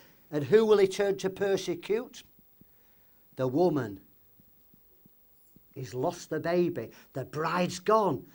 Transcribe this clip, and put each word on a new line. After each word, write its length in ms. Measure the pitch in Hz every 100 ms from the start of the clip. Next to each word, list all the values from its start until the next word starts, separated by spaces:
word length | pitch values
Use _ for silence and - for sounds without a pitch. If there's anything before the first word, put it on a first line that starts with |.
| - - -
and 140 | 151 143
who 200 | 214 214
will 120 | 208
he 100 | 190
turn 300 | - 202 175
to 120 | 185
persecute? 920 | 185 196 190 180 170 - 220 254 - - - - - - - - - - - - -
The 120 | 131
woman. 520 | 135 180 147 110 98 - - - - - - - - - - - - - - - - -
He's 200 | - 127
lost 360 | 123 156 175 -
the 100 | 156
baby. 520 | 160 175 175 123 113 - -
The 120 | 135 120
bride's 540 | 151 165 180 175 -
gone. 460 | - 220 196 131 -